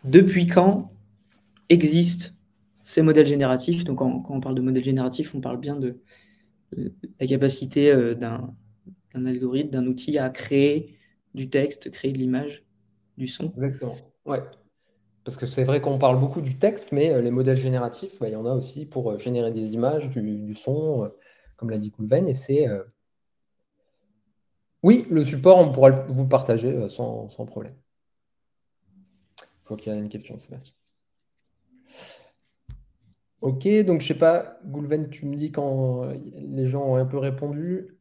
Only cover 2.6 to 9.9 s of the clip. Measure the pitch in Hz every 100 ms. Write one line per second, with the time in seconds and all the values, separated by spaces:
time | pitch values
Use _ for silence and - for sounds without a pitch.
2.6 | _ _ - - 160 156 143 143 131 127
3.6 | - 175 170 131 131 127 - 135 131 127
4.6 | 127 131 131 131 127 127 151 139 127 123
5.6 | 143 143 127 120 _ _ _ _ _ _
6.6 | _ - 131 - - - 131 135 135 135
7.6 | 131 147 143 135 117 117 120 113 117 -
8.6 | _ _ - - _ 131 127 127 127 131
9.6 | 151 135 127